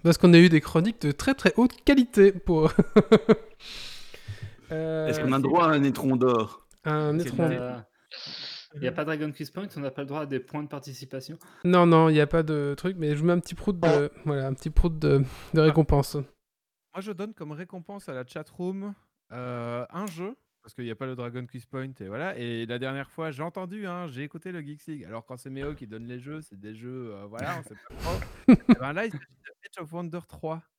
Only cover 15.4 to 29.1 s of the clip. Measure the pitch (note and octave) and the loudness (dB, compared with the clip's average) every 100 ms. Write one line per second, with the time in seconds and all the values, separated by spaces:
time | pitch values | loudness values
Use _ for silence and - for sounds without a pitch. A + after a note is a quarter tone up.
15.4 | - D#3+ D#3 D#3 D3+ C#3+ C#3 D3 C3 _ | -2 4 4 4 4 2 0 -6 -10 _
16.4 | _ _ _ _ _ F3+ G3 F3+ G#3 G#3+ | _ _ _ _ _ -14 -12 -10 -12 -12
17.4 | D3+ D3+ F3+ F#3 E3+ G3+ F#3 B2+ B2+ - | -14 -14 -14 -16 -16 -18 -12 -12 -12 -14
18.4 | D#3 - F3+ G3 G3+ G3+ _ _ _ B2 | -16 -10 -8 -8 -10 -14 _ _ _ -12
19.4 | B2 B2 A#2 A#2+ A#2+ E3+ G#3 E3 F#3+ C4 | -10 -8 -8 -8 -10 -10 -12 -10 -12 -12
20.4 | _ _ A2+ - A#2+ A2 C3 B2+ A#2+ A#2+ | _ _ -20 -12 -10 -8 -10 -10 -10 -10
21.4 | B2 B2+ - C3+ C3 C3 F#2+ A2 F3+ A#2+ | -12 -16 -12 -12 -12 -12 -12 -10 -10 -8
22.4 | A#2+ A2+ A2+ A#2+ C3 C3+ C3+ - D#3+ C3 | -8 -8 -6 -6 -6 -8 -12 -10 -10 -8
23.4 | E3 F#3+ F#3 G#3 G3 F3 F3 B2+ D3 D#3+ | -10 -10 -12 -12 -10 -10 -10 -10 -12 -12
24.4 | F#3 F3 D3 D3 - D3+ F2 A2+ - B2+ | -14 -12 -12 -16 -14 -14 -12 -14 -14 -18
25.4 | C#3 C3+ C#3+ D3 A#2 A2 A#2 B2 C3 D#3 | -14 -10 -10 -10 -14 -14 -14 -14 -14 -16
26.4 | D3+ G2 G#2 A2 A#2+ B2+ A#2 G2+ G2+ A2+ | -16 -20 -18 -16 -14 -14 -14 -14 -16 -10
27.4 | C#3 F3 - G#2 - - D#3+ F3+ - - | -10 -10 -12 -20 -20 -10 -6 -6 -8 -4
28.4 | - B3 - A#3 C3 D#3 A3+ | 4 4 4 0 0 -6 -8